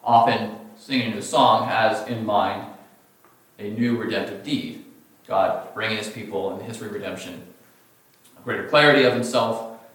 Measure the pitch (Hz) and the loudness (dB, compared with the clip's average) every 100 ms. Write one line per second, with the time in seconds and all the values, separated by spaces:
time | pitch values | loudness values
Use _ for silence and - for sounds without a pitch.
0 | 113 120 123 110 107 - - - - 131 | 6 6 6 2 -4 -10 -18 -20 -4 -2
1 | 113 104 - 151 127 104 - 90 - - | -2 -6 0 4 6 4 2 0 0 0
2 | 123 113 107 101 135 - - - - _ | -4 -6 0 0 0 -4 -10 -16 -20 _
3 | _ _ _ _ _ - 104 110 120 117 | _ _ _ _ _ -12 -8 -2 0 0
4 | 101 98 - - 147 143 - - - - | -2 -4 -4 -8 -6 -6 -6 -14 -18 -20
5 | _ _ - 95 92 - - - 107 110 | _ _ -4 0 2 0 -8 -6 -4 -4
6 | - 117 98 98 98 - 113 - 107 101 | -6 -10 -8 -4 -4 -6 -10 -10 -10 -8
7 | 98 92 90 90 - - _ _ _ _ | -8 -10 -12 -14 -18 -20 _ _ _ _
8 | _ _ _ - - 104 - 151 147 135 | _ _ _ -14 -8 -6 2 6 6 8
9 | 123 117 117 127 113 113 - - - | 6 4 0 0 0 -2 -8 -14 -20